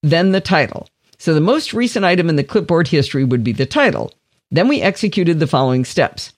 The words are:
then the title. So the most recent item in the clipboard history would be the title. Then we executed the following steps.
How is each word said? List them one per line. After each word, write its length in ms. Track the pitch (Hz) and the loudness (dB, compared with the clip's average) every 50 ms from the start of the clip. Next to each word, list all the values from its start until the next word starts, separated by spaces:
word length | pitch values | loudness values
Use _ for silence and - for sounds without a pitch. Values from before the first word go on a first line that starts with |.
| - | 2
then 300 | 151 151 165 180 190 190 | 2 2 2 2 2 2
the 80 | 190 | 0
title. 460 | 185 - 190 160 139 104 - - - _ _ _ _ _ _ _ | 0 0 0 0 0 -2 -4 -12 -16 _ _ _ _ _ _ _
So 160 | - - 160 | -2 0 2
the 80 | 151 | 2
most 320 | 151 190 247 - 302 - - | 4 2 2 0 -2 -4 -4
recent 320 | 220 240 240 - 240 202 | -2 -2 -2 -2 0 0
item 220 | 180 175 180 175 170 | 2 2 2 2 0
in 60 | 160 | 0
the 80 | 143 139 | 0 -2
clipboard 460 | 143 - 214 170 - 175 165 170 - | 0 -2 -4 -2 0 0 0 0 2
history 340 | - 151 131 - - 139 135 | 2 0 0 0 -2 -2 0
would 220 | 127 127 123 113 | 0 0 0 0
be 80 | 117 113 | -2 -2
the 120 | 104 135 | -2 -4
title. 480 | 131 - 302 285 226 - 55 55 - - _ _ _ _ _ _ _ | -2 0 0 0 2 0 -2 -6 -8 -10 _ _ _ _ _ _ _
Then 160 | - 147 180 247 | 0 0 2 2
we 140 | 294 269 | 2 2
executed 580 | - 185 190 - - 208 - - 175 170 170 156 | 0 -2 -2 0 -4 -2 0 0 0 2 2 0
the 80 | 165 147 | 0 0
following 380 | - 135 135 131 127 127 127 | 0 0 2 2 2 0 -2
steps. 480 | - - - 147 - - - - - _ | -2 0 -2 -2 -2 -2 -10 -16 -16 _